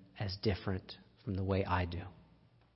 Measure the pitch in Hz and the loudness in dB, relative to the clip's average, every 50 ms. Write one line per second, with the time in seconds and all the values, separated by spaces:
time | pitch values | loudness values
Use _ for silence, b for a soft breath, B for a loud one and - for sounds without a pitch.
0 | - - - - 104 98 95 - - 110 95 - - 104 92 90 - - - - | -20 -18 -8 -6 -4 -4 -4 0 2 2 2 2 0 -2 -2 -2 -4 -8 -16 -18
1 | - - - - - - 95 92 98 95 95 95 98 98 - 90 87 85 85 90 | -18 -20 -20 -12 -6 -4 -2 0 2 4 4 4 4 4 2 2 2 0 -2 -6
2 | 98 - - - - - - - - - _ - _ _ _ | -8 -10 -14 -18 -20 -20 -20 -20 -20 -20 _ -20 _ _ _